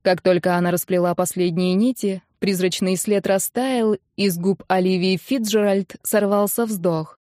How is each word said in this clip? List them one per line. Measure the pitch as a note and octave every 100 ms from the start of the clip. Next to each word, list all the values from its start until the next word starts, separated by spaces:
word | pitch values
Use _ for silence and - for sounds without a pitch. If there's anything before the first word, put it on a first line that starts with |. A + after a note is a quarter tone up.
Как | F#3+ F3+
только | F#3 F3+ F#3 F3
она | F3
расплела | F3+ - F3+ F3
последние | F3 F3+ - F3+ E3 F3+ F#3
нити, | A#3+ B3 G3+ F#3+ _ _
призрачный | G3 F#3 F#3 - F#3+ F#3
след | - G3+ F#3
растаял, | G3 - A#3 C4 B3 A3 G#3 _ -
и | G3+
с | E3+
губ | F#3 G3 -
Оливии | F#3 F#3 F#3 F#3+ F#3+
Фицджеральд | - C4+ G#3+ G#3+ G#3 G3 F#3+ -
сорвался | - G#3+ G3+ G3+ G3+ - A#3
вздох. | G#3 F3 D#3+ D#3+ -